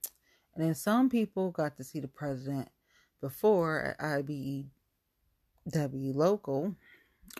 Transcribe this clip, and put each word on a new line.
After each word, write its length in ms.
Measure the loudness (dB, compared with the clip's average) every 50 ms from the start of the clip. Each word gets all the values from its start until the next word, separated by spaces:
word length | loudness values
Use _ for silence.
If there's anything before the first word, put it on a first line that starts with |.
| -12 -12 -12 _ _ _ _ _ _ _ -6
and 80 | -2 0
then 120 | 0 0
some 340 | 0 0 2 4 4 4 4
people 420 | 4 2 0 0 0 -2 -2 -2
got 240 | 0 0 -2 -2 -2
to 80 | -6 -12
see 160 | -10 -8 -8
the 80 | -8 -8
president 640 | -8 -6 -6 -4 -4 -4 -4 -4 -4 -4 -4 -6 -12 _ _ _ _ _ _ _ _ _
before 760 | -8 -8 -2 2 4 6 6 6 4 4 2 0 0 -2 -2 -2
at 40 | -2
I 180 | -2 0 0
B 120 | -2 -2 -4
E 320 | -6 -6 -6 -6 -6 -8 -10 -14 _ _ _ _ _ _ _ _ _ _ _ _ _ _ _ _ _ -8 -4
W 440 | -2 -2 -2 -2 -2 -4 -4 -2 0
Local 600 | 2 4 4 4 2 0 -2 -2 0 0 -2 -4 -6 _ -20 -20 -20 _ _ _ _ -20 -20 -10